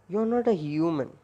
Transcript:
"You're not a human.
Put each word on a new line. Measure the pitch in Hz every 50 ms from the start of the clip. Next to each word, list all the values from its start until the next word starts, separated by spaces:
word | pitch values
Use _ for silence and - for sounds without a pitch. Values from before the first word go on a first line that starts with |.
| _ -
"You're | 180 214 226
not | 226 240 240 233
a | 247 208
human. | 160 151 147 147 151 165 170 160 143 123 - - -